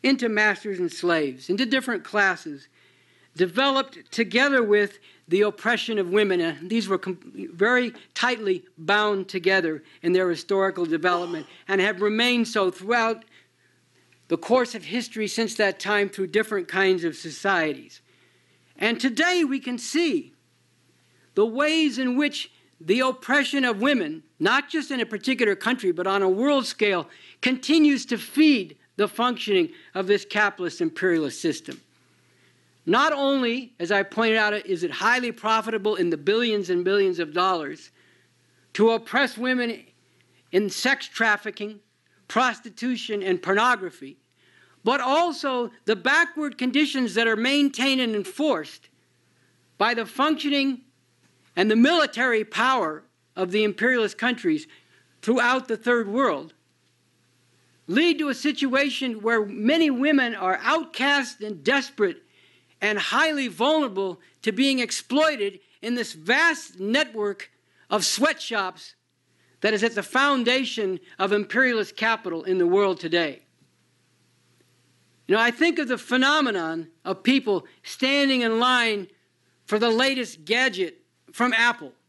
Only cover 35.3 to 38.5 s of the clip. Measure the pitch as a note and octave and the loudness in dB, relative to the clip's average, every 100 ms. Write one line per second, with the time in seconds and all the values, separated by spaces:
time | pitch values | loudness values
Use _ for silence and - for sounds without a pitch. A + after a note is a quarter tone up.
35.3 | - G#3+ A3 G#3+ A3 G3+ G#3 F3 D#3+ C#3+ | -6 0 0 0 -2 -2 0 0 0 0
36.3 | A3 A#3+ G#3 F3+ F3+ F3+ G3+ G3 E3+ D#3+ | 0 2 0 0 -2 2 2 2 0 -4
37.3 | D#3+ F#3 F3+ C#3+ D3+ - _ _ _ _ | 0 0 0 -4 -12 -18 _ _ _ _
38.3 | _ _ | _ _